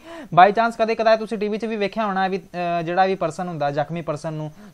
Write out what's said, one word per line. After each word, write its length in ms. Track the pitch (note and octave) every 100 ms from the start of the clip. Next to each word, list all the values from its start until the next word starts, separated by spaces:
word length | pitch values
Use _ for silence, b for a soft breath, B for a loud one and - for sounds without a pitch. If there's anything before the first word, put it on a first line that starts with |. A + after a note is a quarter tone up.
| E4 E4+
by 260 | C4 E3 G3
chance 260 | G#3 A#3 A3+
ਕਦੇ 160 | A3 A3+
ਕਦਾਏ 220 | A3 A3
ਤੁਸੀਂ 200 | A3 G#3+
ਟੀ 100 | G#3
ਵੀ 100 | G#3+
'ਚ 80 | A3
ਵੀ 100 | A3
ਵੇਖਿਆ 300 | G3 A3 G#3+
ਹੋਣਾ 220 | F#3+ F#3+
ਵੀ, 140 | F#3+ - F3 F3 E3+
ਅ, 20 |
ਜਿਹੜਾ 240 | E3 F3+ F#3+
ਵੀ 100 | F#3+
ਪਰਸਨ 320 | E3 D#3 F3+
ਹੁੰਦਾ 240 | D#3+ C#3+
ਜ਼ਖਮੀ 300 | C#3+ D3 E3
ਪਰਸਨ 320 | D#3+ D3 E3
ਨੂੰ 180 | D#3 D3+ - G#3